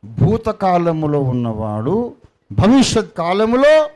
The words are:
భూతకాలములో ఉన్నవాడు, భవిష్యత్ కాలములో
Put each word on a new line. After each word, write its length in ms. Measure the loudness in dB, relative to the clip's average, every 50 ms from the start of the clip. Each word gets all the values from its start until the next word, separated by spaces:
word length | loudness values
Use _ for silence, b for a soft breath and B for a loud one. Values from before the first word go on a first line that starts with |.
| -18
భూతకాలములో 1160 | -12 -4 0 0 0 0 0 -2 -6 -6 -2 -2 0 0 2 0 0 -2 0 -2 -2 0 0
ఉన్నవాడు, 920 | 0 0 -2 -2 -2 -4 -4 -6 -6 -6 -4 -4 -4 -2 -2 -2 -4 -6 -10 _ _ _ _ _ _ _ -2
భవిష్యత్ 640 | 0 2 4 6 4 4 2 0 -2 -4 -4 -8
కాలములో 720 | -8 -4 -2 0 0 0 0 2 2 4 4 4 4 0 -2 -6